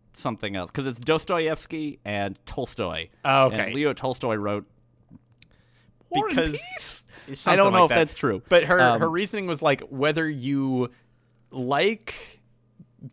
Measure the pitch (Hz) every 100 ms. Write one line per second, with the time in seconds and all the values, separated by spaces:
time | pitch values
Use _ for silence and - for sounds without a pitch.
0 | _ - 135 110 107 98 87 - 135 120
1 | 120 156 - 180 160 156 - 160 151 -
2 | - 104 101 98 - - 123 - 95 80
3 | 82 _ 143 135 131 110 98 131 147 127
4 | 131 123 127 110 104 104 - _ _ _
5 | _ - _ _ - _ _ _ _ _
6 | - 359 427 - - - 719 740 - -
7 | - - - 135 - 185 196 185 170 120
8 | 160 - 143 98 - 175 147 180 123 117
9 | 165 165 202 214 190 151 156 139 - 135
10 | 147 156 160 143 123 139 135 127 123 _
11 | _ _ _ _ _ 131 123 139 190 220
12 | - - - - _ _ _ _ - _
13 | 131